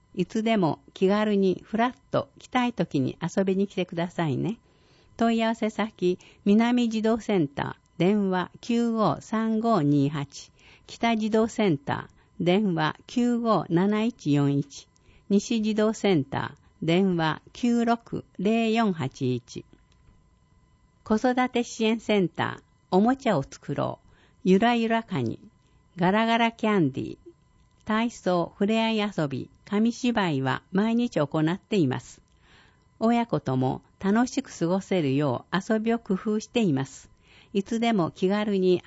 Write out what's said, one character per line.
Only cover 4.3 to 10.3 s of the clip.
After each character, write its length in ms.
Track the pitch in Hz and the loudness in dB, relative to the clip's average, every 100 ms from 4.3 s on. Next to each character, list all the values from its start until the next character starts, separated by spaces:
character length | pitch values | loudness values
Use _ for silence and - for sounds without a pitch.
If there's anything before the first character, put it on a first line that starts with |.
| 131 | -2
ね。 220 | 147 226 _ _ _ _ _ - | -4 -8 _ _ _ _ _ -2
問 220 | 233 226 | 0 2
い 40 | |
合 80 | 226 | 0
わ 60 | 226 | -2
せ 140 | 220 | -4
先、 500 | - 214 - 180 185 - _ | -4 -6 -2 -2 -2 -8 _
南 460 | - 208 233 247 240 | 2 4 4 2 0
児 120 | 220 | 0
童 180 | 214 226 | 0 0
セ 180 | - 202 | 0 0
ン 100 | 147 | 0
タ 300 | - - - _ - | -2 -6 -8 _ -2
ー、 20 | |
電 300 | 170 208 196 | 2 2 0
話 220 | 185 180 - | -2 -4 -10
九 320 | - 233 233 | -4 -2 0
五 260 | 226 202 135 | 2 0 0
三 380 | - 220 220 220 | -4 -4 -2 0
五 220 | 233 214 | 2 2
二 280 | 143 147 139 | 4 2 2
八、 420 | 151 143 | -2 -8